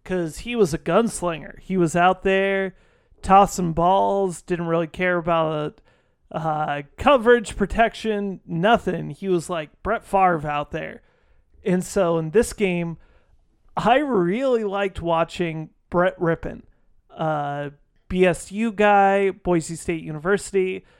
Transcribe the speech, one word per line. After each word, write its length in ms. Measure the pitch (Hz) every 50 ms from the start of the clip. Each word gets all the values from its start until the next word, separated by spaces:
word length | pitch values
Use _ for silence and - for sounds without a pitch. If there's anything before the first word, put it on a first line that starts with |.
| -
'cause 360 | - 185 185 170 160 151 -
he 160 | - 233 240
was 180 | 233 208 151 151
a 40 | 160
gunslinger. 800 | - - 165 196 233 214 - - 180 175 165 151 - - - -
He 160 | - - 190
was 180 | 185 175 160 143
out 300 | 175 175 185 185 185 -
there 500 | 196 190 190 196 196 196 196 190 190 - _ _ _ _ _ _ _ _ _
tossing 500 | - - 190 196 202 185 - - 185 170
balls, 680 | 160 165 170 175 190 196 202 202 196 196 196 185 170 -
didn't 240 | - - 180 165 175
really 220 | 165 165 165 170 151
care 300 | - - 185 180 180 175
about, 640 | 160 175 170 165 160 156 160 151 151 151 - _ _ _ _ _ _ _ _ _ _ _
uh, 520 | - - 160 160 156 151 151 151 143 143 147 - _ -
coverage, 580 | - 254 294 254 214 233 240 240 214 - -
protection, 840 | - 208 180 - 214 233 220 - - - 220 214 208 202 196 190 - _
nothing. 640 | - 175 165 170 208 240 202 - 190 175 165 156 151
He 180 | 147 - - 196
was 200 | 180 175 156 -
like 340 | 180 165 156 147 _ _
Brett 220 | - 185 220 233 -
Favre 420 | - - 196 190 180 175 156 147 151
out 240 | 147 147 147 -
there. 300 | - 160 160 - - - _ _ _ _ _ _ _ _ _ _ _ _ -
And 180 | 185 175 185
so 360 | 185 - - 202 190 170 170 165
in 120 | 160 156
this 220 | 156 208 233 -
game, 440 | - - 214 190 175 175 170 170 160 - _ _ _ _ _ _ _ _ _ _ _ _ _ _ _
I 220 | - - 208 240 277
really 680 | 302 277 247 202 175 170 190 233 269 269 254 226 220
liked 380 | 202 190 202 202 196 185 -
watching 680 | 165 170 165 165 165 165 - - 180 165 160 160 156 - _ _ _ _
Brett 280 | - 175 180 190 185 -
Rippon, 440 | 180 165 160 160 - 156 - - - _ _ _ _ _ _ _ _ _
uh, 600 | - - 160 160 156 147 143 143 143 147 143 143 143 _ _ _ _ _ _ -
B 160 | 185 185 185
S 260 | 180 165 - - -
U 200 | 185 208 226 233
guy, 580 | 208 185 208 208 202 202 196 196 196 196 196 196
Boise 420 | 185 - - 180 180 170 156 - 165
State 280 | 156 - - 175 160
University. 840 | 160 160 151 151 147 180 202 190 - - - 190 185 185 185 190 - _ _